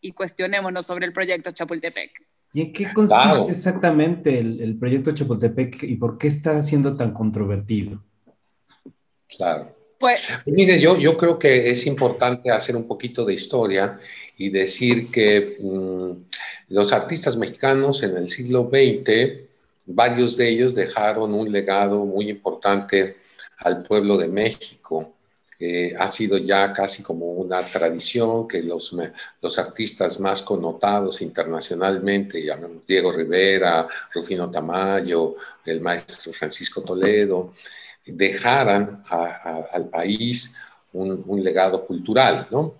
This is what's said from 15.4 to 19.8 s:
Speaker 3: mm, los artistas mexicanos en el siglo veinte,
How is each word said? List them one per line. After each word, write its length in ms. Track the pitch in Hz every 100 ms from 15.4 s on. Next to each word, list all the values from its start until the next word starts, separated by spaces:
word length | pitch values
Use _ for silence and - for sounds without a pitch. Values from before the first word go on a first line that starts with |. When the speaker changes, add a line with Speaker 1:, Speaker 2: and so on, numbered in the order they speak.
| 101 -
Speaker 3:
mm, 520 | 98 95 95 92 92 90 - - - - _
los 240 | 98 101
artistas 420 | 110 - 160 - 117
mexicanos 680 | 98 - 135 135 139 135
en 120 | 104 90
el 140 | 87
siglo 380 | - 123 123 120
veinte, 840 | 139 131 107 - 110 131 - - _ _ _